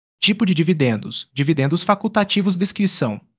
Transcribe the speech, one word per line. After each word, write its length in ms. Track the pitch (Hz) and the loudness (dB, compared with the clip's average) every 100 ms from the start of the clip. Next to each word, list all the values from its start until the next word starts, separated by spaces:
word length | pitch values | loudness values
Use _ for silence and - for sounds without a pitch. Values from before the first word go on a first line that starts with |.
| _ _ | _ _
Tipo 280 | - 202 196 | -2 0 2
de 80 | |
dividendos. 760 | 165 165 156 131 107 101 - - | 2 2 2 2 0 -4 -12 -8
Dividendos 500 | 135 143 151 139 175 | -2 0 0 0 0
facultativos. 720 | - 202 220 220 202 202 196 180 | 0 -2 0 0 0 0 0 0
Descrição. 640 | 196 - 196 - 123 104 - | -2 0 -2 0 -2 -4 -12